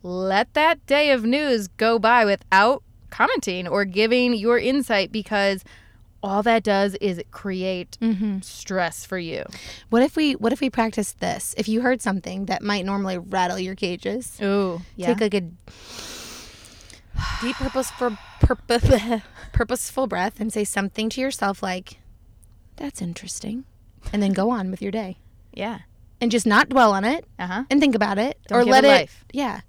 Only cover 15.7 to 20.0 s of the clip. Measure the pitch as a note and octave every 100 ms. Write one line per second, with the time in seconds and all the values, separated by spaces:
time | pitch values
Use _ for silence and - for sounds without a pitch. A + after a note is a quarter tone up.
15.7 | - - - - - - - - - -
16.7 | - - - - - - - A#3 - C4+
17.7 | C4 B3+ - B3 G#3 - - - B3 -
18.7 | A#3 - B3 G#3+ A3+ - - - - A#3
19.7 | B3 - -